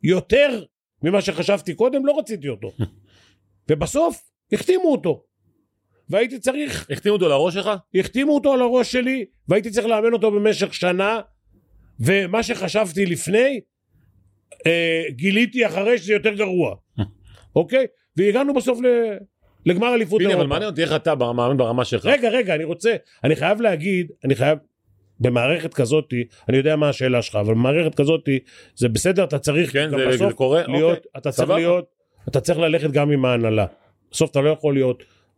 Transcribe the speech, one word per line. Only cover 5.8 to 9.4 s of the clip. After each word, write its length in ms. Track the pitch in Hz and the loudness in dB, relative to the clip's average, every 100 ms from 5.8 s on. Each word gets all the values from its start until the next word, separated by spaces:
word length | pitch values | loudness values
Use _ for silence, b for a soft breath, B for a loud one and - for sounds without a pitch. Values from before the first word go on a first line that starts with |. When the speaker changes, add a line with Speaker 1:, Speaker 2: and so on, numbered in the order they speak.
| _ _ - | _ _ -4
Speaker 1:
והייתי 300 | 185 240 254 | -2 -2 -4
צריך 480 | 247 269 285 - - | -4 -4 -4 -8 -8
Speaker 2:
החתימו 240 | 139 202 | -6 0
אותו 120 | 208 170 | 0 2
על 60 | |
הראש 220 | 139 175 | 2 0
שלך? 160 | 180 202 196 _ | -2 -4 -6 _
Speaker 1:
החתימו 400 | 185 185 247 285 | -4 -2 -2 0
אותו 180 | 294 285 | 2 2
על 80 | 262 | 2
הראש 300 | 247 247 233 | 2 0 0
שלי, 320 | 247 247 262 247 _ | -2 -2 -4 -6 _